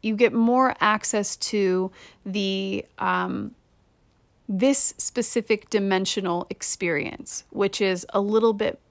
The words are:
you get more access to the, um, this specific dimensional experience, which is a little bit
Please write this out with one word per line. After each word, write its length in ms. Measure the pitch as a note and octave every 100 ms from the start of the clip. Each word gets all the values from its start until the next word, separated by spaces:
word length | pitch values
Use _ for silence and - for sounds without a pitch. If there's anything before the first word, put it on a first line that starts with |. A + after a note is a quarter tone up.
you 120 | A3 G#3+
get 160 | A#3+
more 440 | A#3 A3+ B3 C4 -
access 560 | G#3+ G#3+ - G#3+ G3 -
to 540 | - G#3+ G3 F#3 F#3 - - _
the, 640 | - G3 G3 F#3+ G3 G3 - -
um, 560 | F#3+ F#3 F3+ - - - _ _ _ _ _ _ _ _ -
this 460 | G3 B3+ C#4 - -
specific 720 | - - A#3 A#3+ G#3+ G#3+ -
dimensional 760 | G#3+ G3 F#3+ F#3+ - F#3+ F3 -
experience, 960 | - - - F3+ D3+ - - - - -
which 320 | - G3 -
is 240 | G3 F#3 -
a 80 | G3
little 320 | G3+ A3 A3+
bit 260 | G#3 G#3+ - _